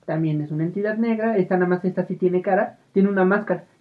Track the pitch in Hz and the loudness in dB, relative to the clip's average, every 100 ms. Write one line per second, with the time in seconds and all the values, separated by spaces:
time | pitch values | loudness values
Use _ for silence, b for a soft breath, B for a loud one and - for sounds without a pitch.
0 | - 160 160 151 147 156 165 196 208 214 | -6 -2 0 -2 -2 -4 -4 -2 -4 -2
1 | 233 220 226 214 180 180 180 180 185 180 | -2 0 0 0 0 0 2 0 -2 -4
2 | 180 185 180 180 180 190 233 - _ 196 | -6 0 0 0 0 0 0 -4 _ 2
3 | 196 196 185 202 202 175 b b | 2 4 2 2 0 -4 b b